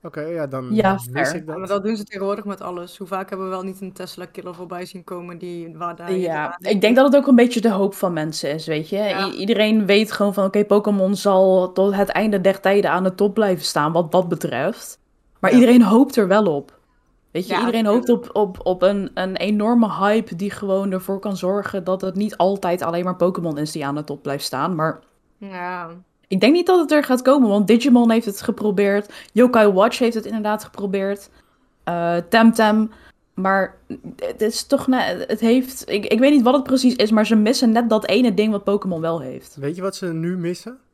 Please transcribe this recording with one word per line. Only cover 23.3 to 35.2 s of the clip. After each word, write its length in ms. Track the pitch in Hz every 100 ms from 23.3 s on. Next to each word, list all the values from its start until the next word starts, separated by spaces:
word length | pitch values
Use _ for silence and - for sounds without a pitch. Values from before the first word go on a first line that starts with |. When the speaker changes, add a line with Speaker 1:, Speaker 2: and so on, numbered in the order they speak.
| 180 165 147
Speaker 2:
is 140 | 151
die 140 | 160 139
aan 100 | 147
de 80 |
top 180 | 151 143
blijft 220 | 143 139
staan. 320 | - 127 160 170
Maar 240 | 156 - _ _ _ _
Speaker 3:
Ja. 520 | 202 185 180 180 170 175 _ _ _
Speaker 2:
ik 120 | 190
denk 140 | 214
niet 120 | 339 349
dat 140 | 359
het 120 | 294
er 120 | 302
gaat 180 | 285 254
komen, 280 | 254 285 233
want 180 | 202 196
Digimon 440 | 233 262 247 233
heeft 140 | 226 226
het 160 | 196
geprobeerd. 720 | - - 214 202 202 202 202 - -
Yokai 340 | 208 247 247 208
Watch 280 | 185 220 -
heeft 160 | 233 226
het 100 | 202
inderdaad 380 | 220 208 214
geprobeerd. 680 | - - 202 196 196 202 - _ _ _ _ _
Eh, 340 | - 170 170 170 175
Temtem. 640 | 226 226 226 214 220 214 - - _ _
Maar 440 | - 190 196 190 - _ - 170 -
het 260 | - -
is 220 | 220 - -
toch 200 | 269 269
net, 400 | 254 190 180